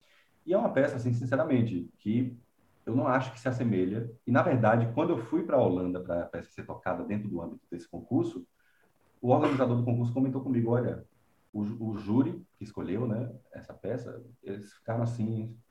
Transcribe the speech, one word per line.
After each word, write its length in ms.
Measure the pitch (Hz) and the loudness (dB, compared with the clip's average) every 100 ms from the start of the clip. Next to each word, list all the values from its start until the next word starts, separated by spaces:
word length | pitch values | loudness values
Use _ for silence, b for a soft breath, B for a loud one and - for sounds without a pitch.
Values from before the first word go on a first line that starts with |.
| _ _ _ _ - | _ _ _ _ 0
E 80 | |
é 40 | 190 | 2
uma 140 | 226 | 2
peça, 240 | 135 143 131 | 2 2 2
assim, 160 | 123 | 0
sinceramente, 760 | 120 127 135 160 127 117 90 82 _ | 0 0 0 2 2 2 0 -6 _
que 400 | 101 117 131 - _ _ _ _ - | -2 0 0 -4 _ _ _ _ -2
eu 100 | 120 | 0
não 100 | 147 | 2
acho 280 | 127 127 | 2 0
que 60 | - | -4
se 80 | 131 | -4
assemelha. 640 | 120 120 92 92 107 120 - - | 0 2 2 2 0 -6 -8 2
E, 60 | |
na 100 | 131 | 4
verdade, 500 | 160 131 110 117 117 | 4 4 6 6 4
quando 180 | - 170 | 2 0
eu 60 | 170 | 0
fui 260 | - 160 | 0 -2
pra 180 | - 143 | 2 4
Holanda 380 | 104 90 90 90 | 4 2 0 -4
pra 260 | 90 85 85 | -2 -4 -4
peça 240 | 85 - | -8 -12
ser 140 | - - | -14 -12
tocada 380 | 87 92 87 | -8 -4 -4
dentro 240 | 82 101 101 | -2 -4 -4
do 120 | 87 | -6
âmbito 200 | 82 - - | -8 -12 -12
desse 180 | - - | -14 -12
concurso, 600 | - - 123 170 - - _ _ _ _ _ _ _ | -14 -2 0 0 -4 -14 _ _ _ _ _ _ _
o 80 | 123 | 2
organizador 480 | 143 151 135 123 120 | 4 4 2 2 2
do 60 | |
concurso 300 | 120 120 120 | 2 0 0
comentou 280 | 131 135 135 | 0 0 0
comigo, 300 | 139 120 113 | 0 0 2
"Olha, 320 | 117 107 90 - _ _ _ _ | 2 0 -4 -10 _ _ _ _
o 120 | 104 104 | -6 -4
ju-, 120 | 117 | -4
o 180 | 110 101 | -6 -6
júri 440 | 98 117 156 185 - - | 0 2 2 0 -12 -16
que 60 | |
escolheu, 440 | 104 - 82 98 123 | -14 -10 -6 -2 -2
né, 220 | 107 123 - _ | -2 -4 -10 _
essa 220 | - - | -20 -18
peça, 500 | - - - - - - - | -12 -8 -8 -8 -14 -18 -18
eles 320 | - 101 - | -12 -12 -12
ficaram 300 | - - 117 | -16 -6 -2
assim, 520 | 117 - 110 113 113 - _ | -2 -2 -4 -4 -6 -12 _